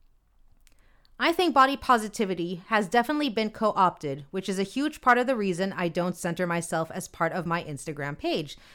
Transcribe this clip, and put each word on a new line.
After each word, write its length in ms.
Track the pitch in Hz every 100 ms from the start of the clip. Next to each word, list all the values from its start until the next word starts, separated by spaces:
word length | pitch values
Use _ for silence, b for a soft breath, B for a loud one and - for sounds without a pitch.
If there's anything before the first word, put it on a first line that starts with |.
| _ _ _ _ _ _ _ _ _ _ _ -
I 140 | 285
think 220 | 339 349
body 240 | 269 269 277
positivity 840 | - 233 214 - 196 180 175 180 -
has 220 | 220 185
definitely 400 | 240 240 294 285
been 220 | 202 214
co-opted, 760 | - 220 190 180 175 147 143 139
which 180 | 185 196
is 100 | 190
a 40 |
huge 360 | 196 262 302 -
part 180 | 254 240
of 100 | 247
the 100 | 240
reason 340 | 196 170 196
I 160 | - 175
don't 300 | 175 180 175
center 280 | 175 170 175
myself 460 | 170 - 165 165
as 160 | - -
part 240 | - 165
of 140 | 170 165
my 180 | 170
Instagram 540 | 151 139 - 143 143 147
page. 400 | 339 254 147 - b